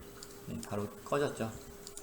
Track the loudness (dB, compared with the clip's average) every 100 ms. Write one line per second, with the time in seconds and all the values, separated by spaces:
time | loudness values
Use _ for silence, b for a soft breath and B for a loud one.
0 | -10 -10 -10 -8 -4 -4 0 2 2 -2
1 | 4 6 6 4 0 0 -8 -10 -8 -8